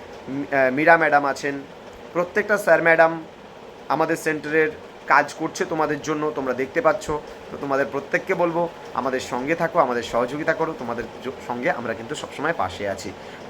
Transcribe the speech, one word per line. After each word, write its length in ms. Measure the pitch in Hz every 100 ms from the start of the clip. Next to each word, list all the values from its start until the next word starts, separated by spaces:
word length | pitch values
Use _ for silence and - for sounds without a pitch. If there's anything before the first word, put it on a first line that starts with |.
| - - -
মি-, 280 | 135 139 139
আহ, 160 | 131
মীরা 240 | 131 156 165
ম্যাডাম 280 | 151 143
আছেন, 300 | 139 135 143 139 127 - - - -
প্রত্যেকটা 460 | 170 180 214 208 202
স্যার 240 | 202 156
ম্যাডাম 420 | 165 165 165 165 160 - - - - - -
আমাদের 280 | 143 160 160
সেন্টারের 540 | 160 156 147 160 156 - - - -
কাজ 280 | 139 147
করছে 300 | - 160 -
তোমাদের 380 | 185 160 151 147
জন্য, 300 | 131 156 151
তোমরা 200 | 151 131
দেখতে 260 | 123 135 170
পাচ্ছ। 260 | 160 151 - 147 - - -
তো 80 | 151
তোমাদের 260 | 143 135 139
প্রত্যেককে 420 | 139 - 180 -
বলবো, 340 | 175 175 165 170 - -
আমাদের 260 | 120 131 127
সঙ্গে 340 | - 123 135
থাকো, 240 | 165 165 175
আমাদের 240 | 131 120
সহযোগিতা 500 | 113 120 123 147 165
করো, 220 | 156 160 143
তোমাদের 260 | 120 117 110 -
জ-, 220 | 127 - -
সঙ্গে 240 | 120 139
আমরা 240 | - 117
কিন্তু 200 | 113 117
সবসময় 380 | 151 - - 151 165
পাশে 320 | 92 87 101
আছি। 240 | 95 101 - - -